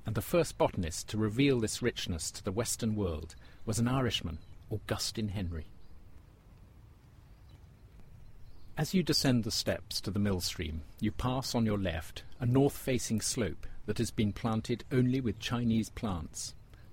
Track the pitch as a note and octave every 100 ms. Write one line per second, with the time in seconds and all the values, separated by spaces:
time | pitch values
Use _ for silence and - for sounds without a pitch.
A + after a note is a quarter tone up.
0 | - A2 - F3 D3+ - D#3 - E2+ -
1 | - G#2+ G#2+ A2 C#3 B2+ G#2+ - A#2+ -
2 | - E2+ - - - F#2+ A#2+ - A2+ G#2+
3 | F#2+ D#2 E2 - - - - A2 A#2 C3
4 | B2 - - - - - - G#2 - A2
5 | - - G#2+ F#2+ F2+ E2 D#2 - - -
6 | - - - - - - - - - -
7 | - - - - - - - - - -
8 | - - - - - - - - D3+ F#3+
9 | D#3+ D#3+ C#3+ B2 G#2+ - - F2+ - -
10 | - G2 G2+ F#2 - - D#2 D#2 - -
11 | G#2+ - B2+ B2+ C3 B2+ A2+ G#2 F#2 E2
12 | - - - - A#2+ B2+ C#3 - - B2+
13 | - A2 - - G2 - - - - G#2+
14 | A2+ - G#2+ G2+ A#2 A2 - A#2+ - B2+
15 | B2+ C3 B2 G2 - A#2+ A#2+ A2+ G#2 -
16 | A2 F2 D2+ - - - - - -